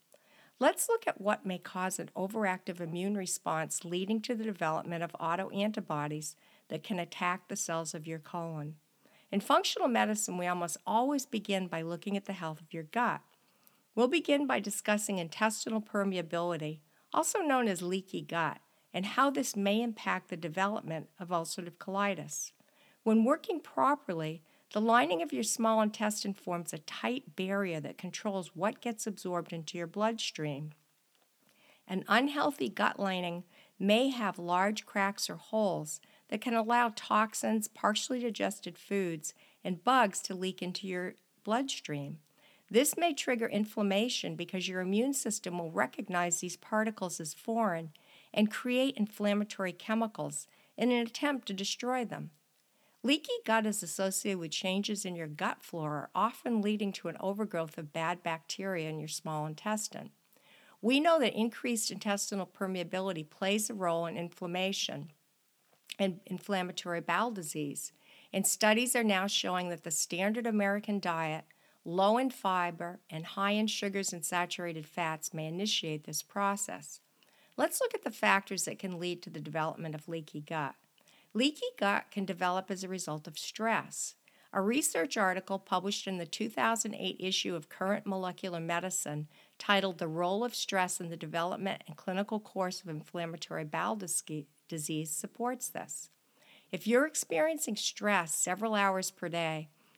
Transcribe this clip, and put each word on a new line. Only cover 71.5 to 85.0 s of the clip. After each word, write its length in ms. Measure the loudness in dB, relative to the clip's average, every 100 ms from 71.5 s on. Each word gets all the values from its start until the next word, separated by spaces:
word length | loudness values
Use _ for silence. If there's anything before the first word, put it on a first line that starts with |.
| _ _ _
low 320 | -2 4 6 6
in 140 | 2
fiber 720 | 0 0 2 0 -2 -8 -10 -10
and 160 | -10 -8
high 240 | -2 2
in 160 | 4 2
sugars 480 | 0 -2 -2 -2
and 100 | -4
saturated 640 | -2 0 0 -2 -4 -6 -6
fats, 480 | -2 -2 -2 -6
may 120 | -6 -4
initiate 580 | -2 0 0 -2 -4
this 180 | -6 -8
process. 800 | -6 0 0 0 -4 -8 -12 -20 _ _ _ _ _ 0
Let's 240 | 0 2
look 120 | -2
at 80 | -2
the 80 | -6
factors 540 | 0 4 4 2 -4
that 140 | -4 -4
can 200 | -6 -4
lead 240 | -4 -4
to 60 | -8
the 100 | -10
development 540 | -6 -2 -2 -2 -6
of 140 | -8 -8
leaky 320 | -8 -8 -12
gut. 340 | -6 -4 -4 -8 _ _ _ -20 _ 2
Leaky 300 | 2 2 -6 0
gut 280 | 2 2 0
can 120 | -6
develop 460 | -4 0 0 0 -2
as 140 | -6
a 40 | -4
result 380 | -6 -4 -6 -6
of 140 | -10
stress. 720 | -10 -2 0 0 -2 -8 -10 -10 _ _ _
A 80 | 0
research 560 | 2 2 2 0